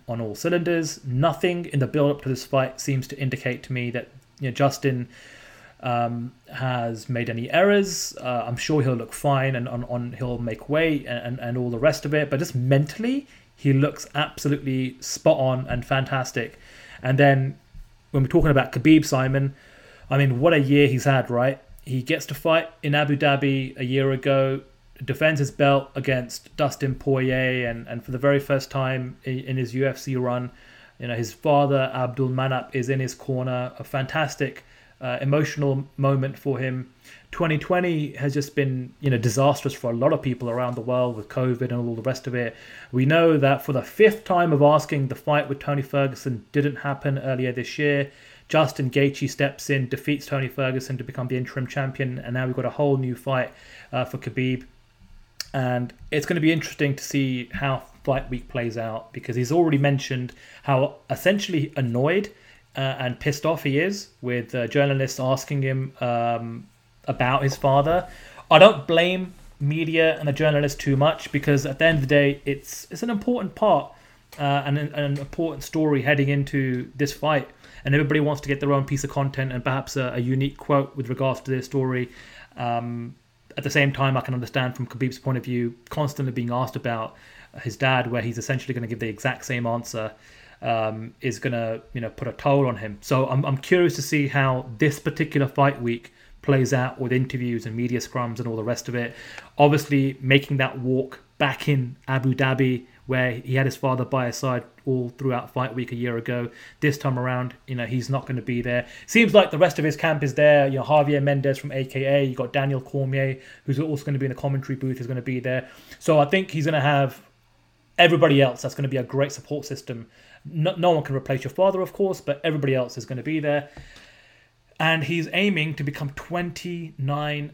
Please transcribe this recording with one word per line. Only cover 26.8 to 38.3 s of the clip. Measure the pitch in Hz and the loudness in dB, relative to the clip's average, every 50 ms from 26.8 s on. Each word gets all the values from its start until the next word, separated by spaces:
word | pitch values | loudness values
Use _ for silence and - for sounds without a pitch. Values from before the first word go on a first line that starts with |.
| 143 135 131 | -4 -4 -4
Poirier, | - - 143 135 131 131 131 127 127 131 127 127 127 123 117 | -2 0 0 0 2 2 2 2 2 2 0 0 0 -2 -2
and, | 117 117 117 - | -4 -6 -8 -10
and | 117 120 - | -10 -12 -10
for | - 127 | -8 -8
the | 123 | 0
very | 123 143 143 139 | 2 4 4 4
first | 139 - 143 135 135 - | 2 0 -2 -2 -2 -2
time | - 139 135 131 131 131 127 127 131 - _ | -4 -2 -2 -2 -2 -4 -6 -8 -10 -12 _
in, | 135 131 127 | -6 -6 -6
in | 135 135 131 | -4 -4 -2
his | 131 127 113 113 | -2 -2 -2 -2
U | 131 135 135 | 0 0 0
F | 127 - | -2 -4
C | - - 131 | -6 -6 -4
run, | 127 127 123 120 123 123 120 - - - - - - - - _ _ | -2 -2 -2 -2 -2 -4 -6 -12 -16 -20 -20 -20 -20 -20 -20 _ _
you | 120 120 | -8 -8
know, | 120 | -4
his | 113 117 110 - | -4 -6 -6 -8
father, | - - 160 147 143 143 139 139 135 131 127 - | -6 0 2 4 4 4 4 4 2 2 0 -2
Abdul | 127 127 123 120 131 135 127 | -4 -4 -4 -2 -2 -2 -2
Manap, | 127 131 131 135 131 127 120 - - | 0 -2 -2 -2 -2 -4 -4 -4 -4
is | 135 120 120 | -4 -2 -2
in | 135 135 | -2 -2
his | 131 123 - | -2 -4 -6
corner. | - - - 135 127 127 131 127 123 123 123 - - | -10 -6 -6 -4 -4 -2 -2 -4 -4 -4 -6 -8 -12
A | 123 | -14
fantastic, | - - 135 135 135 - 160 156 139 - - 147 131 - - - - - - - _ _ _ | -8 -4 -4 -4 -4 -2 -2 -2 -2 -2 -4 -4 -6 -6 -10 -20 -20 -20 -20 -20 _ _ _
uh, | - 127 123 127 | -8 -6 -6 -4
emotional | - 135 143 151 151 143 - 147 143 139 139 135 139 - _ | -2 0 2 2 2 0 -2 -2 0 0 0 -2 -4 -8 _
moment | - 139 139 139 135 131 135 - - | 0 2 2 2 2 0 -2 -6 -6
for | - 143 135 120 | -4 -4 -2 -2
him. | 131 131 127 127 127 - _ _ _ - - - _ _ - | -2 -4 -4 -6 -8 -10 _ _ _ -20 -20 -20 _ _ -4
Twenty | - 175 165 156 151 | -2 0 0 0 0
twenty | - - 185 180 180 180 170 156 151 143 - | 0 0 0 2 2 2 0 0 -2 -4 -6
has | - 139 143 | -4 -4 -2